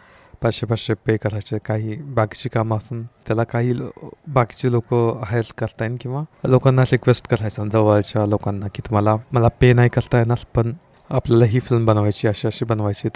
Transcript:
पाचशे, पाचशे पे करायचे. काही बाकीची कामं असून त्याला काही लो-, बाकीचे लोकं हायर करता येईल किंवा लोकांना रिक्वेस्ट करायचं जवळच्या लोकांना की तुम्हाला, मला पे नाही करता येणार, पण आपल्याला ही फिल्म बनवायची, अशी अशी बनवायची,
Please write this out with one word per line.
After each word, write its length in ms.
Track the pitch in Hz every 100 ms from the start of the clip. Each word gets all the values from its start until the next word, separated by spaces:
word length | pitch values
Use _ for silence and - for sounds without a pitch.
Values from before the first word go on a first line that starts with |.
| _ - _ -
पाचशे, 240 | 117 - 113
पाचशे 280 | 113 -
पे 240 | - - 110
करायचे. 400 | 107 101 - 107
काही 380 | - 107 110 107
बाकीची 540 | 143 117 107 - 123
कामं 280 | 120 110 110
असून 260 | - 117
त्याला 400 | 117 _ - 110
काही 360 | 117 117 123 123
लो-, 280 | - - - - -
बाकीचे 440 | 131 117 - 127
लोकं 520 | 120 - 120 117 113
हायर 200 | 110 117 107 -
करता 280 | 110 - 110
येईल 120 | 120
किंवा 220 | 123 135 156 _ -
लोकांना 380 | 127 135 131
रिक्वेस्ट 440 | 127 123 - 120 -
करायचं 420 | 113 107 - 104
जवळच्या 560 | 113 107 104 - 110 104
लोकांना 420 | 104 101 101 98
की 140 | -
तुम्हाला, 340 | - 104 104 110 -
मला 160 | 123 117
पे 260 | - 127
नाही 160 | 120 120
करता 280 | 131 - 123
येणार, 220 | 113 117 - 117
पण 180 | 117 143 _ _ -
आपल्याला 360 | 135 - 117 117
ही 140 | 123
फिल्म 260 | - 117 113
बनवायची, 420 | 107 104 - 117
अशी 200 | 104 113
अशी 180 | - 113
बनवायची, 440 | 107 104 101 123